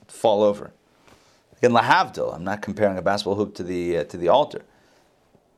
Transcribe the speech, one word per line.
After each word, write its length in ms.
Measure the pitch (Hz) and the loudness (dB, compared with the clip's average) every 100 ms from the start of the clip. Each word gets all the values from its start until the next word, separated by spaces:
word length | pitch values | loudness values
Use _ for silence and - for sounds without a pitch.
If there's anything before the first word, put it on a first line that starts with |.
| _ | _
fall 320 | - 113 101 | -2 2 4
over. 280 | 104 104 - _ _ _ _ _ _ _ _ - | 2 0 -8 _ _ _ _ _ _ _ _ 0
Again, 140 | 123 | 2
lahavdil, 600 | 117 120 175 151 78 60 | 4 4 2 0 -4 -6
I'm 100 | 80 | -6
not 180 | 92 107 | -8 -8
comparing 340 | 104 104 104 92 | -6 -2 -2 0
a 60 | |
basketball 320 | 90 104 95 | -2 -2 -2
hoop 200 | 101 101 - | -2 -4 -6
to 60 | |
the, 340 | 90 90 87 85 | -6 -4 -2 -2
uh, 60 | |
to 120 | 85 90 | -4 -2
the 120 | 87 | 2
altar. 340 | 127 147 - - _ _ _ _ _ _ _ _ | 4 2 -6 -18 _ _ _ _ _ _ _ _